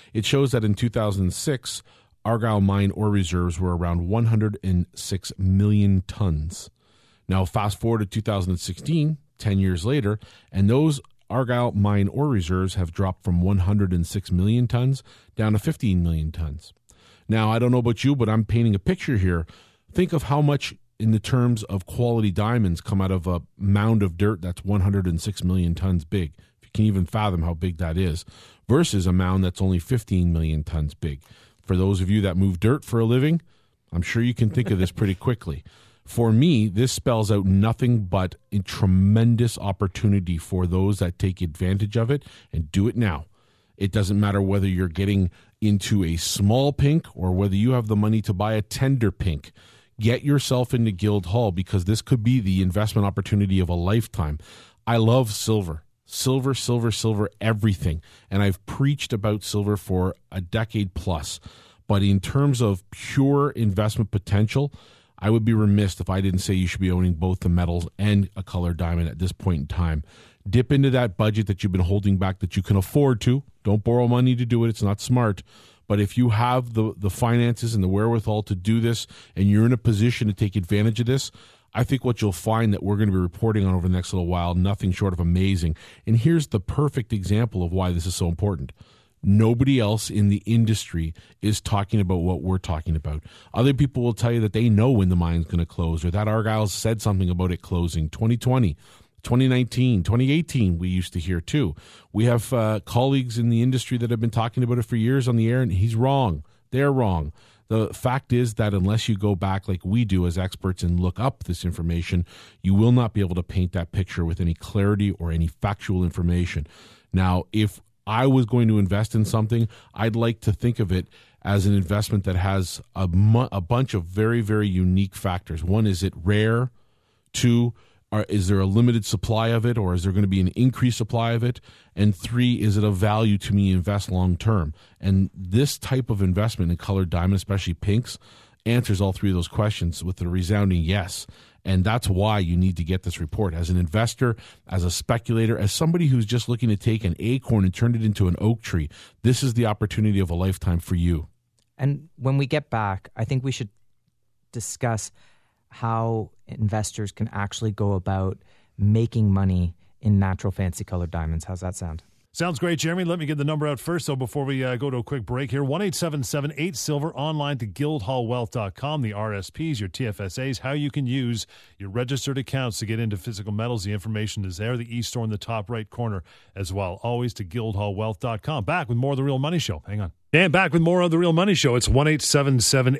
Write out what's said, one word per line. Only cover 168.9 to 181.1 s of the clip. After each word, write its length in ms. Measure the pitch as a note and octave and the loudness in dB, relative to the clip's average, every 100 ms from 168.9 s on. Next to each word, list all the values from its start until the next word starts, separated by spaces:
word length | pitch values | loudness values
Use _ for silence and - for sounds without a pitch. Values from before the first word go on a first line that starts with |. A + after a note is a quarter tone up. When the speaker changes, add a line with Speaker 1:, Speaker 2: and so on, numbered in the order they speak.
| D3+ | -4
Speaker 3:
the 100 | A2+ | -4
R 220 | G#2 G#2+ G2+ | -4 -6 -6
S 160 | F#2 | -10
Ps, 280 | - D#3+ C3 | -8 -6 -4
your 80 | G2+ | -6
T 200 | - B2+ | -6 -8
F 120 | G2+ | -6
S 200 | G2 G#2+ | -8 -8
As, 200 | C3 B2+ | -8 -6
how 120 | C3 | -6
you 180 | D3 D3 | -4 -4
can 160 | D3+ B2+ | -4 -4
use 400 | C3+ B2 A2+ - - - _ | -2 -2 -4 -8 -16 -20 _
your 140 | G2 | -8
registered 480 | G#2+ B2 C3+ - C#3 | -6 -4 -4 -4 -6
accounts 400 | C3 C3+ B2+ G#2 | -4 -4 -4 -6
to 80 | G#2 | -6
get 120 | A2+ | -4
into 180 | A2+ G2+ | -4 -6
physical 340 | A#2+ G#2+ G#2 | -8 -10 -8
metals. 320 | G#2 A#2 A#2+ | -6 -4 -4
The 100 | F#2+ | -6
information 520 | G#2 A2 G#2+ G#2+ - F#2+ | -6 -6 -6 -6 -6 -8
is 120 | F2 | -6
there, 200 | A2 B2 | -6 -6
the 180 | A#2 A#2 | -6 -8
e-store 280 | A2 B2+ | -6 -6
in 60 | A2 | -6
the 80 | G#2 | -6
top 320 | - A2+ G2+ | -6 -8 -6
right 180 | A#2 G#2+ | -8 -10
corner 360 | - A#2 G2 - - _ - | -6 -6 -6 -10 -20 _ -10
as 180 | F#2 | -6
well. 260 | G2 F#2+ F2+ | -4 -6 -6
Always 320 | A#2 A#2+ B2 - | -4 -2 -4 -6
to 80 | |
guildhall 500 | F#2+ A#2+ A2+ G2+ G#2 | -8 -6 -4 -4 -4
wealth 260 | G2 A2 A2 | -4 -6 -4
dot 220 | B2 A2 | -6 -6
com. 220 | - D3+ | -6 -6
Back 260 | F#2 F3 A#2+ | -2 -4 -2
with 80 | A#2+ | -2
more 140 | C3+ | -2
of 60 | C3+ | -2
The 60 | |
Real 160 | C#3 C3 | -2 -2
Money 200 | C#3+ E3+ | -2 -2
Show. 240 | - D#2+ - | -4 -8 -8
Hang 160 | G#2 | -6
on. 100 | F2+ - _ D#3 | -6 -10 _ 2
And 160 | F#3 | 4
back 220 | E3 F#3 | 4 4
with 80 | E3+ | 4
more 200 | E3 F3+ | 4 4
of 100 | F3 | 2